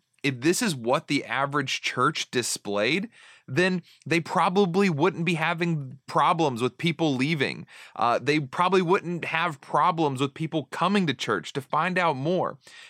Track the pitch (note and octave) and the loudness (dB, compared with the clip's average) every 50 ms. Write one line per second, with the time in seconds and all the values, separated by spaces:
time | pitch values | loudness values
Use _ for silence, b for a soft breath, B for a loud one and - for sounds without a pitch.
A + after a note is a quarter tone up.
0 | _ _ _ _ - C#3+ C3+ A#2+ B2+ E3 F#3+ - B3 G#3 D3+ B2+ A2+ A#2+ C3+ D#3+ | _ _ _ _ -4 -4 -2 0 0 0 2 2 0 -2 -2 -2 -2 -2 -2 -2
1 | - - D3 C3 - G#2+ A#2 C3 C#3 C#3+ C#3 D3 C3+ C3 - - - - - B2+ | 0 -2 -2 -2 -2 -2 -2 -2 -2 0 -2 -4 -2 -2 -6 -4 -4 -4 -2 0
2 | B2+ D3+ D#3 - - - - B2 A2+ - - - - G2+ G2+ G2+ G#2+ B2 D#3 F#3 | 0 0 0 -2 -6 -2 -2 -2 -2 -2 -4 -6 -6 -4 -2 0 2 2 0 0
3 | G#3 A3+ B B B B B B B B C3 D#3+ F3+ F#3+ F#3 F3 b b b b | -4 -6 B B B B B B B B 0 2 2 2 2 -2 b b b b
4 | b C3+ D#3+ E3+ - - - F#3 E3 F#3+ F3+ G3+ G3+ F3 E3 G3 G3+ F#3+ D#3 C3+ | b 0 0 0 0 0 0 2 2 4 4 2 2 2 4 2 2 2 2 2
5 | D#3+ F#3+ D3+ E3 E3+ E3+ E3+ D#3 D#3+ E3 F3 E3 F3 F3 E3 D3 C3+ B2+ - - | 2 0 0 0 -2 -2 0 0 0 -2 -2 -2 -2 -2 -2 -2 -4 -8 -12 -16
6 | _ - - E3 C#3+ D#3+ F3 E3 D#3+ C#3+ B2 A2 B2+ B2 - - - E3+ - - | _ -4 0 2 2 2 2 2 2 0 0 0 -2 -2 -2 0 -2 -2 0 0
7 | E3 D3+ C3+ B2 C3+ D3+ E3+ C#3+ C3 F2 B1 - - B B B B B B - | 0 0 2 0 0 0 0 0 -2 -2 -4 -8 -12 B B B B B B -2
8 | - A#2+ A#2 F#2 A#2+ C#3+ D3 D#3 C#3+ C3 - - F3+ F#3 F#3+ F#3 F3+ D#3+ F#3+ G3+ | 0 0 0 0 2 2 0 0 0 -4 -2 0 2 4 4 2 4 4 2 0
9 | C#3 E3+ F3 D#3+ - - - D#3+ E3+ F3 C#3+ - - - - D3 D#3 F3+ F3 E3 | 0 -4 -6 -6 -6 -4 -2 -2 -2 -2 -6 -8 -10 0 2 2 4 4 2 2
10 | D#3+ C#3+ C3+ B2 C#3+ C#3 - - D#3+ D3+ - D3+ - - - - E3 F#3 G3+ G#3 | 0 0 0 0 -2 -2 -2 -6 -6 -4 -4 -4 -4 -4 -4 -2 0 2 2 2
11 | F3+ D3+ B2+ - - - G#2+ F2 - - - C#3+ B2+ - - D3+ E3 F#3 F3+ F#3 | 2 0 -2 -2 0 0 0 -2 -2 -4 -8 -8 -6 -2 -2 0 0 0 0 0
12 | F3 E3 C#3+ B2+ C3+ E3 F#3 E3+ A#2+ - - - B B B B B | 0 0 0 0 -2 0 0 0 -2 -4 -6 -10 B B B B B